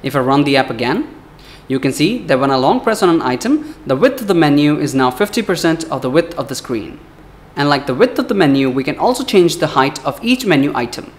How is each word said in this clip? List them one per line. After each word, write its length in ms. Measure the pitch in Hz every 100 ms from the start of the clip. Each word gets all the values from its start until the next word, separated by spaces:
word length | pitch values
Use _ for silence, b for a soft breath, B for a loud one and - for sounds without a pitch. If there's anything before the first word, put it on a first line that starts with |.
If 140 | 139 135
I 40 |
run 240 | 127 139
the 120 | 139 135
app 140 | 131
again, 440 | 117 120 185 311 - - - B B -
you 120 | 131
can 120 | 135
see 240 | 131 156 240 160
that 120 | 135
when 100 | 139
I 40 |
long 260 | 131 135 247
press 220 | 240 214
on 80 | 180
an 100 | 165
item, 540 | 127 127 226 302 - - -
the 100 | 135
width 260 | 262 254
of 40 | 202
the 80 |
menu 440 | 175 151 143 147 151
is 160 | 143
now 160 | 131 127
fifty 320 | 127 202 -
percent 420 | 214 165 170 160 160
of 100 | 135
the 100 | 131
width 240 | 147 165 -
of 100 | 135
the 60 |
screen. 440 | 127 - 117 82 - - - - - - -
And 120 | 143
like 160 | 143 147
the 80 |
width 240 | 131 254 -
of 100 | 254
the 60 |
menu, 340 | 202 151 135 135
we 160 | 131
can 140 | 135 135
also 260 | 196 254
change 320 | 254 202 170 -
the 120 | 156
height 360 | - 135 -
of 180 | 143 -
each 220 | 226 254
menu 280 | 208 143 143
item. 360 | 117 120 - -